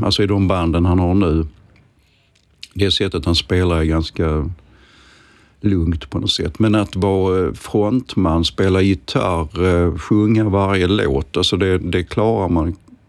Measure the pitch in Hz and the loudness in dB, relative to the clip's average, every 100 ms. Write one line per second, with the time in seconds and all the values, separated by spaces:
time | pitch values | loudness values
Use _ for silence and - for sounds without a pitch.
0 | - 101 101 101 95 95 82 85 87 87 | 0 0 0 2 2 2 2 2 2 4
1 | 87 92 92 78 78 - - _ _ _ | 4 2 2 2 -2 -8 -20 _ _ _
2 | _ _ _ _ _ _ - - 98 - | _ _ _ _ _ _ -16 -2 0 0
3 | 98 90 78 85 - 90 90 82 80 80 | 0 -2 0 0 0 0 2 2 2 0
4 | 80 - 82 78 76 90 - - - - | -2 -4 -2 -2 -4 -8 -16 -20 -20 -20
5 | - - _ _ _ _ 104 95 82 82 | -20 -20 _ _ _ _ -2 0 0 -2
6 | - - - - 82 - 107 107 101 95 | -6 -6 -4 -4 -6 -2 0 0 0 -2
7 | 98 98 95 92 87 - - 110 104 127 | 0 0 0 0 -2 -4 -4 -2 0 -2
8 | 123 - 90 80 82 - 98 92 98 95 | -4 -2 0 0 -2 0 0 2 2 0
9 | - - 101 85 80 90 90 87 87 80 | -2 -2 -2 -2 -4 -2 0 2 0 -2
10 | - 104 107 110 107 98 98 98 90 104 | -2 0 2 2 2 0 0 0 0 0
11 | 98 67 - - 92 95 95 92 90 90 | 0 -2 -2 -2 0 0 0 0 -2 -4
12 | 85 - 110 110 92 85 78 85 - - | -4 -2 0 0 0 0 -2 -4 -14 -20